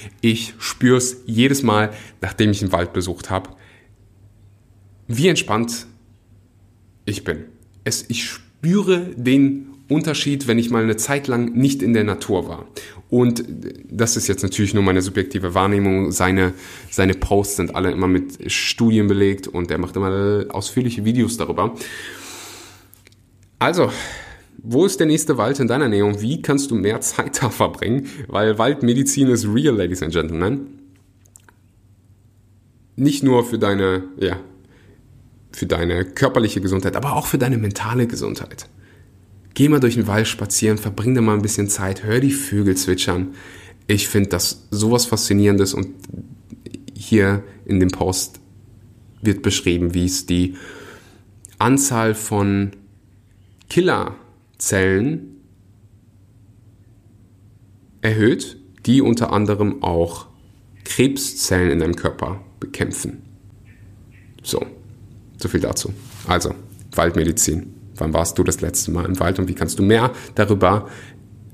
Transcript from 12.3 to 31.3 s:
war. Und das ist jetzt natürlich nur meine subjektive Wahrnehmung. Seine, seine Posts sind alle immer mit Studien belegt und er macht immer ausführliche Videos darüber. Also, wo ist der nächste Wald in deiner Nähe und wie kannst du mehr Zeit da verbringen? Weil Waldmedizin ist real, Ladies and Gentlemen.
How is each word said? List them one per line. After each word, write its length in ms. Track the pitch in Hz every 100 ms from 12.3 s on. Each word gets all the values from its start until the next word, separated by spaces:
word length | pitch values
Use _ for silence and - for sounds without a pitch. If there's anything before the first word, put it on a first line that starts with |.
| 92 80
war. 180 | 80 - - - - -
Und 340 | 123 123 117 - - - - -
das 260 | 101 113 -
ist 120 | -
jetzt 140 | 92
natürlich 320 | 95 - 98
nur 80 | 107
meine 200 | 95 92
subjektive 520 | 92 95 92 95 90
Wahrnehmung. 580 | 92 95 101 98 95 98
Seine, 420 | 92 92 95 92 92 - - -
seine 240 | - 95 92
Posts 420 | - 101 101 -
sind 180 | 87 -
alle 160 | 92
immer 160 | 85 92
mit 420 | 92 - - -
Studien 560 | - - - 117 110 104
belegt 400 | 98 98 98 -
und 220 | 90 85
er 80 | 80
macht 200 | 90 95
immer 480 | 98 98 101 104 -
ausführliche 540 | - - - 123 117
Videos 320 | 107 123 110 -
darüber. 380 | 82 85 104 - - - - - - - - - - - _ - _ - _ _ _ -
Also, 320 | - 175 113 - - - - - - -
wo 280 | 110 123 190
ist 160 | -
der 60 | 156
nächste 300 | 156 - 127
Wald 220 | 107 143
in 80 | 117
deiner 220 | 127 135
Nähe 160 | 101 104
und 160 | 101
wie 200 | 110 156
kannst 300 | - 143 -
du 40 | 113
mehr 260 | 95 117
Zeit 420 | - - - -
da 60 | 131
verbringen? 580 | - 95 - 95 131 135 - -
Weil 280 | 98 107 110
Waldmedizin 720 | 117 147 120 120 139 - 135
ist 180 | 117 104
real, 300 | 110 151 107
Ladies 260 | 90 90
and 120 | 80
Gentlemen. 640 | 82 80 82 95 139 139 - - _ _ _ _